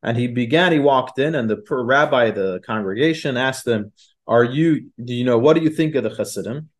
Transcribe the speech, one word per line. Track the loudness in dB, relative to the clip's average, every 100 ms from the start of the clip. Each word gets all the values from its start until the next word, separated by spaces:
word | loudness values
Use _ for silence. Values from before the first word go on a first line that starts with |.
And | -4 -2
he | -2
began, | -2 0 2 2
he | 4
walked | 4 2 0 -4
in, | -2
and | -2 -2
the | -4
per-, | -4 -6
rabbi, | 2 2 4 2 2
the | 0 -4 -4 -6
congregation, | -4 -4 0 0 0 -4 -2
asked | -2 -4 -2
him, | -2 -4 _ _ _ 0
"Are | 2
you, | 2 2 0 0 -4 -16
do | -8
you | -4
know, | 2 4
what | 4
do | 4
you | 2
think | 0 -2
of | 0
the | -4
chassidim?" | -4 -6 -6 -8 -8 -12